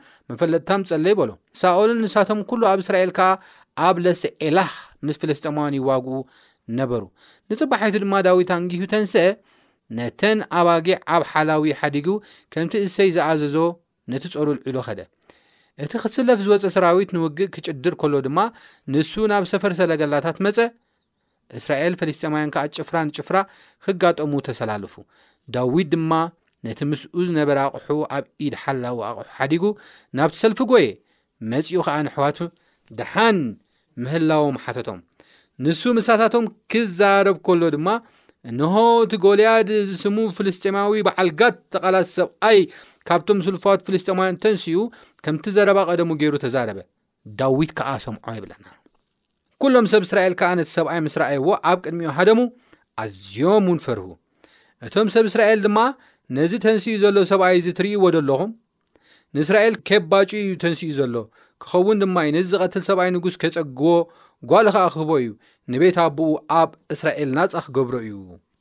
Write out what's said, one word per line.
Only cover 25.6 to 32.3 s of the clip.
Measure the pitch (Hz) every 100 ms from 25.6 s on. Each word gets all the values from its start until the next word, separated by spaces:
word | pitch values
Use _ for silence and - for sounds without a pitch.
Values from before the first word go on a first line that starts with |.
| 127 151 165
ድማ | 165 160 160 165 _ _ _
ነቲ | 117 -
ምስኡ | 143 147 - 175
ዝነበረ | 180 160 147 139
ኣቑሑ | 139 135 - 147 151
ኣብ | 139 - -
ኢድ | 147 -
ሓላዊ | - 135 120 120 107
ኣቑሑ | 113 -
ሓዲጉ | - 135 165 202 208 - - _
ናብቲ | 131 151 -
ሰልፊ | 226 - 135
ጐየ። | 247 123 95 _ _ _ _
መጺኡ | 110 127 156 175
ከዓ | 165 147
ንኣሕዋቱ | 143 - 143